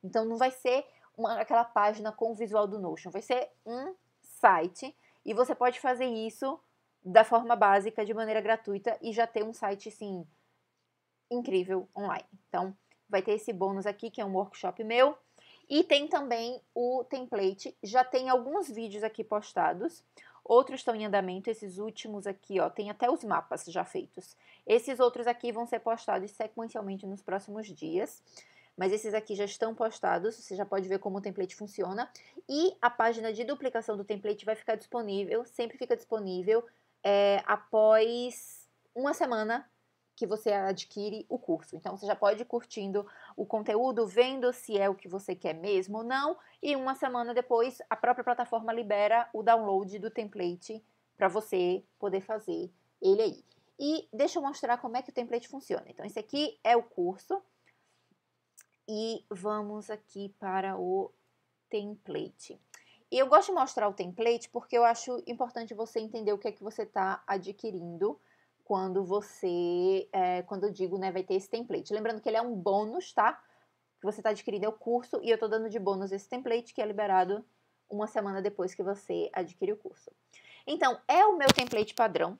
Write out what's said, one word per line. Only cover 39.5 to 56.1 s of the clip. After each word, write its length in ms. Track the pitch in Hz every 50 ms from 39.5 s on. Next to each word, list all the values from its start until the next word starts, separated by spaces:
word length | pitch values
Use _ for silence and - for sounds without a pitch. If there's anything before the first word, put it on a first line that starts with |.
| 226 254 285 _ _ _ _ _ _ _ _ _ _
que 100 | - 240 185
você 240 | 208 214 214 226
adquire 760 | 208 202 190 190 190 180 - _ - 208 202 208 196 220 - _
o 100 | - 247
curso. 380 | - - 165 156 - - -
Então, 220 | 160 - 196 185 196
você 80 | -
já 100 | 202 202
pode 280 | - - 202 208 208 240
ir 20 |
curtindo 600 | _ - 240 233 _ - 220 196 196 190 208 202 208 - - - - -
o 100 | - 208
conteúdo, 600 | - - 220 214 233 214 214 247 262 254 226 226
vendo 480 | 202 180 220 247 254 262 269 247 247 247
se 240 | 247 - - 214 202
é 100 | 196 196
o 60 | 190
que 140 | 196 - 185
você 280 | 175 196 196 - 185
quer 180 | 180 - 180 156
mesmo 460 | 165 170 202 202 185 190 190 208 220
ou 40 | 226
não, 340 | 233 254 269 277 302 349 - - - _ _
e 140 | - 285 294
uma 180 | 269 262 262 277
semana 400 | 269 - 262 247 240 240 233 240
depois, 480 | 247 247 - 247 226 233 262 247 - - _
a 60 | 220
própria 280 | - - 240 240 262 254
plataforma 480 | 254 240 240 240 - - 226 220 220
libera 560 | 226 233 233 202 208 202 208 208 220 233 240 233 -
o 80 | 214
download 560 | 214 233 226 233 220 202 196 190 208 185 196 208
do 140 | 185 226
template 720 | 220 - 220 208 202 208 180 175 175 175 - - 220 226 _ _ _ _ _ _ _ _
pra 100 | 196 190
você 560 | 175 220 214 - - 185 180 180 180 190 - _ _ _
poder 240 | - 202 190 190
fazer 500 | 190 - 220 214 214 - 165 165 175 180 _ _ _ _ _ _
ele 200 | - 190 - 208
aí. 220 | 453 403 - - - _ _ _ _ _ _ -
E 280 | 277 285 311 320 - _ -
deixa 240 | 214 277 349 - 359
eu 60 | 285
mostrar 340 | 277 277 - - 226 240 247
como 180 | 247 247 226
é 60 | 254
que 80 | 247 -
o 40 | -
template 340 | - 240 240 240 233 247 -
funciona. 380 | - 277 269 - - - - -
Então, 180 | - - -
esse 140 | 202